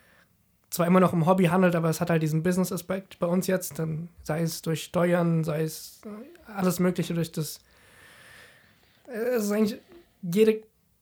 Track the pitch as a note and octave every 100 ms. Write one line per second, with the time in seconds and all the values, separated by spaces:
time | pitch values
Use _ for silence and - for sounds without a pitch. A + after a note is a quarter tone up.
0 | _ _ _ _ _ _ _ - E3+ F#3
1 | F3+ F3 D#3+ F#3 F3 F3 F#3 E3+ E3 D#3
2 | F3 E3 D#3+ D#3+ E3 F3+ F3+ F3+ - C#3+
3 | - - F3 F#3 F#3 F#3 F3+ D3 D#3+ D#3
4 | E3+ - - D#3 E3 - - D#3 - F3
5 | F3 F3 E3+ E3 D#3+ D3+ D#3+ - - -
6 | A3 G#3 C#4+ F4 - G3+ F#3 F3 F3+ F3+
7 | E3 E3+ E3 - D3+ - _ _ _ -
8 | - - - - - - _ _ _ _
9 | - A3+ A#3+ B3 G3+ G#3 G#3+ B3 - -
10 | _ _ F3+ F#3 A3 A3 - _ _ _